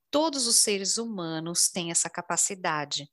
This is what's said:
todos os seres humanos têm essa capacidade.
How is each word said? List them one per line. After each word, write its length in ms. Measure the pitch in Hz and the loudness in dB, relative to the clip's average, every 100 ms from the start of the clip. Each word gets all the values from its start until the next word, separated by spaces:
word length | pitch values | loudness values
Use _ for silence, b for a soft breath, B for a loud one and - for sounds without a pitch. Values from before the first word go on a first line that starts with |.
| _ | _
todos 360 | 285 320 277 233 | 2 2 0 2
os 100 | 233 | 4
seres 400 | - 196 196 - | 4 2 0 -2
humanos 720 | 233 202 165 160 165 175 - | -4 -4 -4 -4 -2 0 2
têm 220 | 196 170 | 0 -2
essa 180 | 165 165 | -2 -2
capacidade. 1000 | - 175 170 - 196 180 151 143 143 143 | -4 -2 0 0 -2 -2 -2 -2 -6 -8